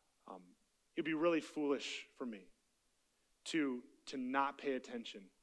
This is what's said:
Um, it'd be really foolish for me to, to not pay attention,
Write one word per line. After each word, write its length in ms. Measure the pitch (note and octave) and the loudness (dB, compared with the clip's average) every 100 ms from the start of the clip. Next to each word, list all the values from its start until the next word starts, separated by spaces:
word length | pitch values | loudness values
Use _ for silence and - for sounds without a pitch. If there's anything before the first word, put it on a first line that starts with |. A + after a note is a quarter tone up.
| _ _ - | _ _ -14
Um, 120 | F#2+ F2+ - _ _ _ - | -14 -14 -20 _ _ _ -4
it'd 100 | E3 | 0
be 80 | |
really 280 | D#3 E3+ E3 | 4 4 4
foolish 640 | - - C#3+ C3+ - - - - | 2 0 2 2 0 -6 -10 -8
for 80 | B2+ | -8
me 220 | G#2+ - - _ _ _ _ _ _ _ _ - | -8 -12 -20 _ _ _ _ _ _ _ _ -2
to, 360 | E3 C#3+ B2 - - - | 2 2 0 -6 -16 -10
to 100 | C#3 | -6
not 400 | B2+ C3+ C#3 C#3 | 0 2 2 0
pay 160 | D3 | -2
attention, 480 | B2+ B2 B2 A2+ G#2+ F#2+ _ | -2 -2 -8 -8 -12 -16 _